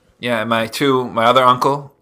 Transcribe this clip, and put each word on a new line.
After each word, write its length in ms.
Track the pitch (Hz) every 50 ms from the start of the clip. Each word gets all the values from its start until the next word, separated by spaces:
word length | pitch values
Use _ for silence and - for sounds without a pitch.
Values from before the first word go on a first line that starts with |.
| _ _ _ _
yeah, 220 | - 123 120 110
and 80 | 110 117
my 180 | 117 113 113
two, 380 | 110 - - 147 139 131 127 127 117
my 160 | 87 117 117
other 180 | 117 123 131 127
uncle, 500 | 123 127 123 - 139 139 143 143 135 _ _